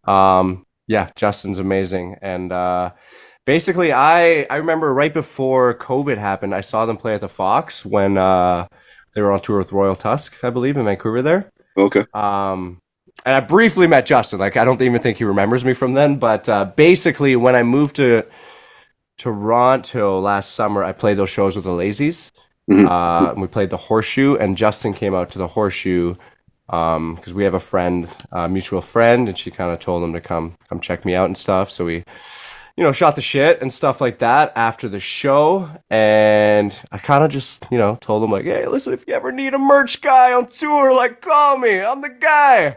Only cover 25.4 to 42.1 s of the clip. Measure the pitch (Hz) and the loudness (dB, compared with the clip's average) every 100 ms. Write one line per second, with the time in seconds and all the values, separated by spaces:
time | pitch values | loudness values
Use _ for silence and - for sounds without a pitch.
25.4 | 90 - 104 - 95 90 87 90 - _ | -8 -2 -4 -4 -2 -2 -2 -6 -14 _
26.4 | _ _ - 87 82 80 82 82 - 92 | _ _ -8 -4 -2 -2 -4 -10 -12 -4
27.4 | 98 92 - 95 90 90 85 - - 90 | -2 -2 -4 -2 -2 -2 -6 -14 -14 -8
28.4 | 85 95 - 95 - 117 117 120 117 95 | -6 -6 -6 -8 -4 2 4 4 0 -6
29.4 | - - 90 85 - 87 85 85 - 85 | -12 -8 -8 -6 -6 -6 -4 -8 -8 -6
30.4 | 82 85 _ 87 - 87 95 90 92 95 | -8 -12 _ -12 -8 -8 -4 -2 -2 -4
31.4 | - 95 98 - 87 82 - - - - | -4 -2 -2 -6 -6 -8 -10 -20 -20 -20
32.4 | - - - - 165 131 165 147 - 139 | -20 -20 -14 -2 -2 2 2 0 -2 0
33.4 | 147 170 131 - 139 127 139 - 117 135 | 2 2 -2 -4 -4 -2 -4 -2 2 2
34.4 | 151 120 113 113 117 98 - - 143 139 | 2 0 -4 -4 -8 -10 -10 -6 0 2
35.4 | 151 190 165 160 - 110 107 107 107 107 | 4 0 -4 -14 -4 2 4 4 4 4
36.4 | 104 104 101 - - 101 - 143 156 139 | 4 4 0 -4 -16 -10 0 2 2 0
37.4 | - - - 123 104 117 - 107 110 101 | -10 -12 -4 0 0 -2 -4 -2 0 -2
38.4 | 170 - - 269 262 254 - - 254 254 | -2 -4 -2 -4 -4 -8 -6 -6 -6 -6
39.4 | 269 269 277 277 269 - 285 262 254 247 | -4 -2 4 4 4 -4 4 6 6 4
40.4 | 247 - 302 294 269 254 247 240 370 294 | -2 -6 -2 2 4 4 0 -4 -2 2
41.4 | 294 269 240 190 202 277 285 | 2 2 0 0 -2 -6 -8